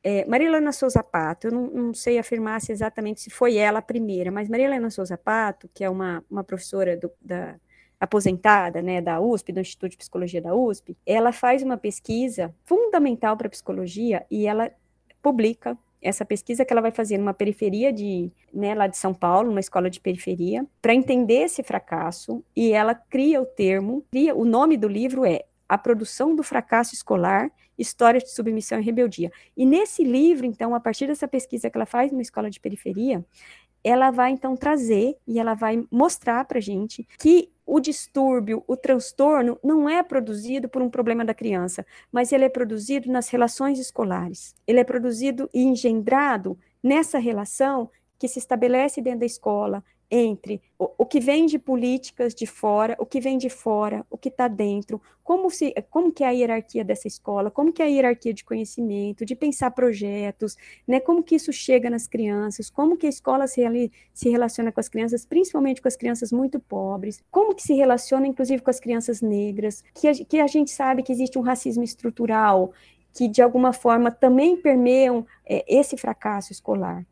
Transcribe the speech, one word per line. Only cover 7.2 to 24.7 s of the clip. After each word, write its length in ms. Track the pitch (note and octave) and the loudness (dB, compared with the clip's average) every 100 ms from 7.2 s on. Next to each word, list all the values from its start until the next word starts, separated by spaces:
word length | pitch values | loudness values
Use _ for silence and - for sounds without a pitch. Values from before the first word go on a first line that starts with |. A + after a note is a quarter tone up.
da, 340 | - F3+ E3 E3 _ _ _ _ | -10 -10 -10 -16 _ _ _ _
aposentada, 840 | F#3+ G#3+ G3 F3+ G#3+ G#3 F3 E3 | -2 0 0 2 4 4 4 -4
né, 200 | F3 F3+ | -4 -2
da 180 | E3+ E3 | -2 -2
usp, 320 | A3 A3 - | 0 -2 -4
do 80 | F#3 | -6
Instituto 320 | F#3 - F#3 | -8 -8 -10
de 60 | - | -10
Psicologia 440 | - F#3 F3+ F3 | -10 -8 -6 -6
da 140 | E3+ G3+ | -2 0
usp, 400 | B3 G3 - F3 - | 0 -2 -12 -12 -2
ela 280 | A3 A#3 | 2 2
faz 280 | A#3+ B3 C4 | 2 2 2
uma 140 | C4 B3 | 0 -4
pesquisa 800 | G#3 - - A3+ B3+ A#3 E3+ - | -6 -8 -4 -2 -2 -4 -8 -8
fundamental 720 | - F#4 A#4 F#4 C#4+ A#3 A3 A3 | 0 2 2 2 2 2 -2 -2
pra 140 | G#3 | -6
psicologia 760 | - - F#3+ F#3 G3 A#3 F#3+ - | -10 -8 -8 -8 -4 -2 -2 -2
e 160 | G#3 G#3 | -2 0
ela 240 | G#3+ A3+ _ _ _ _ _ | 0 -4 _ _ _ _ _
publica 560 | C#4+ B3+ A3 A#3 A#3+ A#3+ _ _ | 0 2 0 0 -8 -10 _ _
essa 240 | F#3 G3+ G#3 | -6 -4 -4
pesquisa 400 | G#3 - A#3 B3+ | -6 -4 -2 2
que 80 | |
ela 80 | A#3 | 2
vai 80 | A3+ | 2
fazer 300 | A3+ G#3+ G3 | -2 -2 0
numa 120 | G3+ | -2
periferia 640 | F#3+ G#3 G#3 G#3+ G#3 C4+ | -2 -2 0 -2 2 0
de, 380 | G#3+ G3+ F#3 F3 _ _ | 0 -4 -4 -6 _ _
né, 220 | G3 G3+ | -6 -4
lá 140 | G#3+ G3 | 0 -2
de 100 | - | 0
São 160 | F#3+ | -4
Paulo, 360 | F3+ F3 F#3 A#3 | 0 2 4 2
numa 100 | G3+ | -2
escola 280 | F#3+ F#3+ F3+ | -2 -2 -2
de 120 | F3+ | -4
periferia, 680 | F#3+ F3+ - F3 F3 A3+ C#4+ _ | -6 -6 -6 -4 -4 -4 -8 _
pra 140 | - A#3+ | 4 4
entender 480 | C4 B3+ A3+ A#3+ | 4 2 4 2
esse 180 | E4 - | 2 -4
fracasso, 840 | - G3 - D#3+ E3 F3 - A#3+ - - | -6 -8 -6 -6 -6 -8 -10 -10 -8 0
e 160 | A3+ | 2
ela 240 | G#3+ G#3+ A#3 | 4 2 -2
cria 440 | _ - C#4+ D4 | _ 2 2 2
o 60 | B3+ | 0
termo, 580 | - F#3+ F#3+ G3 C4+ - | 0 0 2 -2 -6 -4
cria, 260 | B3+ D4+ - | 0 2 2
o 80 | |
nome 340 | A3+ A3+ D#4 | 2 4 4